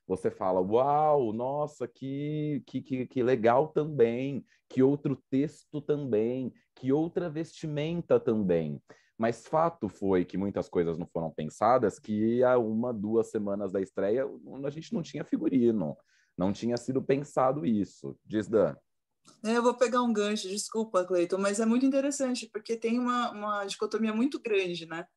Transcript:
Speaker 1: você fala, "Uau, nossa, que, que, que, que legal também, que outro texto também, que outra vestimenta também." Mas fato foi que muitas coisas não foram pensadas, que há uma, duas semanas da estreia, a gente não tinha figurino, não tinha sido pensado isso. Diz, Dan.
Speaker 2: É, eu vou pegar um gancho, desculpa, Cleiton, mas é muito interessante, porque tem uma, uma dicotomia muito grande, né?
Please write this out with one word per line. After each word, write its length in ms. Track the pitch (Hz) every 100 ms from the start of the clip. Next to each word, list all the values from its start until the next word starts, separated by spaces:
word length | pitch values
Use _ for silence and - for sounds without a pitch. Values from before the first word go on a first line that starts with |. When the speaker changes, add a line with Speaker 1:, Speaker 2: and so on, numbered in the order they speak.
| _
Speaker 1:
você 240 | 92 117
fala, 300 | - 98 92
"Uau, 720 | 95 113 135 147 156 147 117
nossa, 540 | 110 127 143 151 - 120
que, 720 | - 135 139 147 151 151 143 -
que, 140 | 131
que, 260 | - 131 120
que 160 | 131
legal 460 | 117 127 110 123 151
também, 760 | 151 151 147 117 120 135 131 - _ _
que 140 | -
outro 320 | 131 143 147 131 _
texto 500 | 131 147 - _ 147
também, 720 | 143 147 139 104 113 131 123 - _ _
que 160 | 127
outra 380 | 139 165 175 175
vestimenta 880 | 151 165 - 160 147 156 170 - 123
também." 600 | 117 110 98 85 78 71 - - _ _
Mas 300 | 113 120 -
fato 400 | 156 165 165 104
foi 380 | - 98 92 87
que 120 | 92
muitas 300 | 101 95 87
coisas 300 | 90 85 82
não 100 | 87
foram 240 | 85 80
pensadas, 680 | - 78 - 107 127 110 -
que 440 | - 107 113 120
há 140 | 127 127
uma, 340 | 110 110 123
duas 380 | 113 104 113 113
semanas 420 | 113 101 101 101
da 80 | 98
estreia, 460 | 95 - 98 117 135 - - 127 143
a 40 |
gente 220 | 151 160
não 80 | 226
tinha 220 | 156 147
figurino, 720 | 160 277 - 131 120 113 78 67 _ _ _ -
não 140 | 92
tinha 240 | 101 113 120
sido 240 | - 135
pensado 640 | - 139 143 - 131 139 -
isso. 520 | 107 95 - 69 67 _
Diz, 220 | 107 98
Dan. 280 | 110 85 69 _ _ _ _ - _ 214
Speaker 2:
É, 100 | 233
eu 80 |
vou 120 | 240 240
pegar 260 | 247 247
um 100 | 247
gancho, 380 | 208 208 214 185
desculpa, 560 | 202 - 220 220 185 180
Cleiton, 320 | 180 170 190
mas 220 | 202 202
é 60 | 226
muito 200 | 240 269
interessante, 640 | 269 277 277 262 247 -
porque 240 | 208 220 226
tem 240 | 226 240
uma, 320 | 240 247 233
uma 340 | 208 208 202 196
dicotomia 480 | - 208 226 220
muito 260 | 214 269 -
grande, 460 | 233 202 185 175 165
né? 200 | 165 180